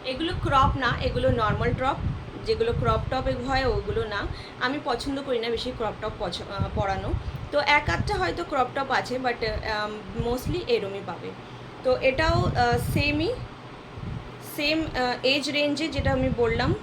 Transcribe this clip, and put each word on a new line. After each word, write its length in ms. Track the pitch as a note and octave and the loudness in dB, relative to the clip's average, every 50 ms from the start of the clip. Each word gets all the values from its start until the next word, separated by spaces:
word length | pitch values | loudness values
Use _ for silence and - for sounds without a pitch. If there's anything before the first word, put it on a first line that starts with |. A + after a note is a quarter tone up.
| - | -4
এগুলো 280 | B3+ C4 C4 D#4+ E4+ F4+ - | -6 -4 -2 -2 -2 -2 -2
ক্রপ 340 | - - C#4 C4 C4+ C4+ - | 0 4 6 6 6 6 4
না, 200 | C#4 C4 A#3+ A#3+ - | 2 2 0 0 2
এগুলো 280 | C4+ B3+ - A#3+ B3 C4 | 0 0 0 2 2 2
নর্মাল 440 | B3 A#3+ A3 G#3 G3+ G3+ A3+ A#3 A#3+ | 4 4 2 2 2 2 2 0 0
টপ, 220 | - B3+ C4+ E4 - - - - - - - - - - | 2 0 0 0 0 -2 -4 -4 -4 -8 -10 -10 -6 -2
যেগুলো 260 | A3 A3 A3 A3+ A#3 | -2 0 2 2 2
ক্রপ 280 | A#3 - B3+ A#3 A3 A3 - - | 2 2 2 4 4 2 2 0
টপ 160 | C4 C4 C4 | -2 0 0
এ-, 200 | C4+ B3+ A#3+ A#3+ | 0 0 0 0
হয় 180 | C4 C4+ C4 C4+ | 0 0 2 2
ওগুলো 400 | B3 G#3+ G3+ F#3+ G3+ G#3 A3+ A3+ | 2 2 2 0 0 -2 0 -2
না। 220 | G#3+ G#3 G3+ - F4+ - - - - - - | 0 -2 -4 -4 -4 -6 -8 -10 -14 -6 -2
আমি 180 | B3+ B3+ C#4 D4 - | -2 0 0 0 0
পছন্দ 380 | C#4+ A#3+ A#3 - C#4 C#4 C4+ C#4 | 0 -2 0 0 -2 -4 -2 -2
করি 120 | C#4+ B3+ A#3 | 0 0 0
না 100 | A3 A#3 | 2 0
বেশি 240 | A#3 A3+ - B3+ B3+ - | -2 -2 -2 -4 -4 -2
ক্রপ 160 | A3+ G#3 - - | -2 -4 -2 -4
টপ 120 | - G#3+ G#3+ - | -6 -6 -4 -4
পছ-, 240 | G#3+ F3 F3 - | -4 -4 -4 -6
আহ, 260 | - - G3+ G3 F#3+ G3 F#3 | -8 -8 -4 -4 -4 -2 0
পরানো। 380 | G#3+ G#3 G3 F#3+ F#3+ G3 A#3+ - - - - - - - - | 0 0 0 0 -2 0 -2 -2 -2 -2 -6 -8 -8 -8 0
তো 80 | - C#4+ | 0 2
এক 280 | - - D4 D4 D4 - | 4 6 4 4 4 2
আধটা 260 | E4+ E4 - - G#4 | 0 0 0 0 2
হয়তো 300 | F#4 - E4+ E4 - F4 | 2 0 0 0 -2 -4
ক্রপ 220 | - D4+ C4+ B3+ B3 - | -2 2 2 2 2 0
টপ 160 | C#4+ C4+ C4 | -4 -2 2
আছে, 280 | - G3+ - - B3 C4 | 0 0 0 0 -4 -2
but, 500 | B3+ B3 A#3 - A#3 A3 G#3+ G#3 - G#3+ | 0 -2 -2 0 -2 -2 -2 -2 -4 -4
আহ, 220 | G#3+ G#3 G#3+ G#3+ G#3+ G#3+ G3+ F#3+ G3+ A#3 A#3 A#3 | -2 -2 -4 -4 -6 -10 -10 -8 -6 -2 0 0
mostly 300 | A#3+ C4 - - D4+ F4+ F4 | 0 0 0 -2 -2 -2 2
এরমই 340 | - A#3 A3 G3+ G3 G3 G3+ F#3+ | 2 0 0 0 -2 -6 -6 -8
পাবে। 240 | F3+ E3+ - - F#3 F#3 - - - - - - - - - - | -8 -8 -8 -10 -10 -10 -12 -14 -14 -14 -14 -14 -14 -14 -2 0
তো 120 | C4 B3+ | 2 2
এটাও, 480 | B3+ - C4 C4 - D#4+ E4 E4+ F4 F4+ | 4 4 2 2 4 2 4 4 4 2
আহ, 340 | - - B3 B3 A#3+ - A#3+ - - - | 2 4 4 4 4 4 2 2 2 2
সেমই, 380 | - C#4+ D4 D4 D4+ D#4+ G#4+ B4+ - - - - - - - - - - - - - - - - - - - - - - - - | 2 2 2 2 2 0 0 -2 -4 -6 -10 -12 -14 -14 -14 -14 -14 -16 -14 -12 -10 -8 -8 -8 -8 -10 -12 -14 -14 -12 -10 -4
সেম, 300 | - D4 D4 D#4 D#4+ D#4+ D4 - | 0 2 2 2 2 0 -2 0
আহ, 320 | C4 B3+ B3 A#3+ A#3+ - | 0 0 0 0 2 2
এজ 240 | C4 C4+ D4 B3+ C#4+ | 2 2 2 2 0
রেঞ্জে 380 | C#4+ D4 D4 D4 C#4+ C#4 D#4+ D#4 | 0 2 2 2 2 0 -2 -2
যেটা 240 | C4 - - C4+ | -2 0 2 2
আমি 180 | C4+ C4 C4 C4 A#3+ | 2 4 2 2 2
বললাম 380 | A#3 A#3+ A3+ A#3 A#3 B3 C4+ - - | 4 4 2 4 2 2 2 2 0